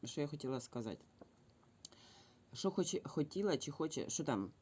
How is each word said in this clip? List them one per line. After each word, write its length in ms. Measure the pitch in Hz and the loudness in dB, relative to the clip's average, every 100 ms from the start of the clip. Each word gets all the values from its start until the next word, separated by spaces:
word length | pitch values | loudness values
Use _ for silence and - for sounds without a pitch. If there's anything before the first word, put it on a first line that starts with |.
Що 160 | 139 - | -6 -2
я 60 | 143 | -2
хотіла 340 | 147 131 131 | -2 -2 -2
сказати? 440 | - 123 110 82 - - - - - - - - - - - - - - - | -2 -4 -4 -6 -10 -20 -20 -20 -20 -20 -20 -20 -20 -20 -20 -20 -20 -20 -16
Що 180 | - 196 | 0 2
хоче, 300 | 190 170 - | 4 2 2
хотіла 520 | - - 147 190 202 147 | 0 0 0 2 4 2
чи 140 | - | 0
хоче, 380 | 147 160 - - | -2 -2 0 -2
що 160 | - | 0
там 260 | 147 110 98 - | 2 2 0 -4